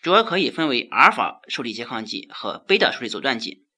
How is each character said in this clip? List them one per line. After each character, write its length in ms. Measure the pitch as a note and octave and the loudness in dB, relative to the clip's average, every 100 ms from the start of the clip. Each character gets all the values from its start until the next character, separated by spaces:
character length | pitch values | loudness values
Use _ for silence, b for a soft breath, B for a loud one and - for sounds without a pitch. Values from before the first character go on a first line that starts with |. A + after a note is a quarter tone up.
主 120 | - | 4
要 100 | F#3+ | 2
可 160 | A3 F3 | 4 0
以 120 | D3 | -2
分 180 | - D#3+ | -2 -2
为 180 | A#2+ - | -2 -2
阿 160 | G#2+ D#3+ | 6 6
尔 60 | |
法 280 | A3 F#2 - - | 6 -4 -4 -12
受 140 | - | -10
体 120 | A#2+ | -8
拮 100 | A2 | -8
抗 200 | A#2 A#2+ | -8 -8
剂 240 | A2 G2+ - | -8 -10 -12
和 260 | - G#2+ - _ | -10 -8 -8 _
贝 100 | F#3+ | 2
塔 140 | - | 2
受 80 | - | 0
体 80 | A#2+ | -8
阻 120 | G#2 | -4
断 180 | C#3 A#2+ | -4 -4
剂。 280 | F#2 - _ | -8 -14 _